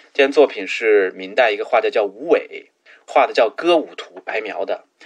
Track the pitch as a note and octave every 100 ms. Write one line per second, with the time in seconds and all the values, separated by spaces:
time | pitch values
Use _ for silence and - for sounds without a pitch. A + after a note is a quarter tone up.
0 | _ - C#3 D3 C3 G#2+ F#2 - A2+ G#2
1 | F#2 F2+ F#2+ A2 A#2 G#2 A2 A#2+ G#2+ A#2
2 | G2+ G#2 D#3+ - - - - _ _ -
3 | - D3 A#2+ - A2+ - E3+ E3+ - -
4 | - - - - G#2+ - F#2+ F2+ _ _